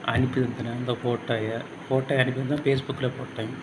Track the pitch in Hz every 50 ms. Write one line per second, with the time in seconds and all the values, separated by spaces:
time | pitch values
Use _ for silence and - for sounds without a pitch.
0 | - - 117 123 127 127 - 131 127 117 110 - 110 117 117 123 123 123 120 -
1 | - 123 120 113 - - 120 110 107 107 113 117 - - - - - - 131 131
2 | 135 - 143 131 127 127 123 131 131 127 147 147 - 139 135 131 131 - 131 -
3 | 131 123 - - 127 - - - 110 110 - -